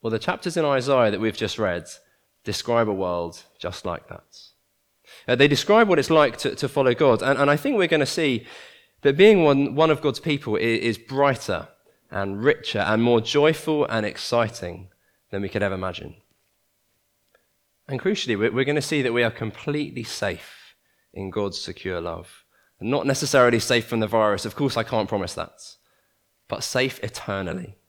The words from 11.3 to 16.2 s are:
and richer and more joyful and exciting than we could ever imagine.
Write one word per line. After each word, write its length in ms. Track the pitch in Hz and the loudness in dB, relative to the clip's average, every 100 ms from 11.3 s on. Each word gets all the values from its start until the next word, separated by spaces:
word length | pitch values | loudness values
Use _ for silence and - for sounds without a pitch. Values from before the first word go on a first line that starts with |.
| 131 - 87 - _ _ _ _ | 2 -4 -6 -6 _ _ _ _
and 320 | - 98 98 | -6 -6 0
richer 360 | 127 - - 107 | 0 0 -2 -4
and 220 | 98 110 | 0 2
more 180 | 117 120 | 4 2
joyful 680 | 113 143 151 151 - 151 143 | 2 2 2 2 -2 -2 0
and 200 | 113 104 | -2 -4
exciting 840 | - - 117 110 - 90 87 95 _ _ _ _ | -6 -2 0 0 -4 -12 -12 -18 _ _ _ _
than 120 | 98 | -8
we 80 | 98 | -6
could 140 | 110 | -4
ever 120 | 101 95 | -4 -4
imagine. 400 | 92 87 - - | -8 -8 -16 -20